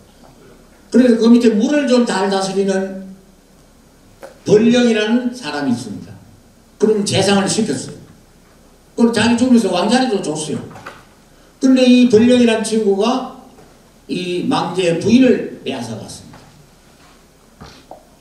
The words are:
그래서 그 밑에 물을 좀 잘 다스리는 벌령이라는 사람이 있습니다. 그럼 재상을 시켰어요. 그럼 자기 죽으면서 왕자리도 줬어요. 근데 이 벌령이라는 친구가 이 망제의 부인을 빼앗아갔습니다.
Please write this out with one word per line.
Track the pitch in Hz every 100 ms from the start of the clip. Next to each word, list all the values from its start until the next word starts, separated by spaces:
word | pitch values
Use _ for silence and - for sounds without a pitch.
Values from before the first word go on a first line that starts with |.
| _ _ - _ - - - _ _
그래서 | 233 254 220
그 | 220
밑에 | 240 240
물을 | 202 269 294 262
좀 | 247
잘 | 226 190 202
다스리는 | 190 196 190 196 190 190 - - - - _ _ _ _ _ _ _ _ _ - -
벌령이라는 | - 214 233 247 240 214 214 240 247
사람이 | - 151 143 139
있습니다. | 117 110 101 - - - _ _ _ _ _
그럼 | 208 214
재상을 | 202 - 196 196 190
시켰어요. | - 220 127 - - - - _ _ _ _ _ _ _ -
그럼 | 233
자기 | 208 233 240
죽으면서 | 254 233 190
왕자리도 | 180 208 254 254 196
줬어요. | - 156 147 117 - - - - - _ _ _ _ _
근데 | 262 262
이 | 254 247 247
벌령이라는 | 208 240 247 233 220
친구가 | 208 220 202 190 226 254 254 - - - - _ _ _ -
이 | 180 180 175 120
망제의 | - 175 180 175 -
부인을 | - 240 254 139 - -
빼앗아갔습니다. | - 123 120 104 90 - - - - _ _ _ _ _ - _ _ _ _ _ - - _ - _ _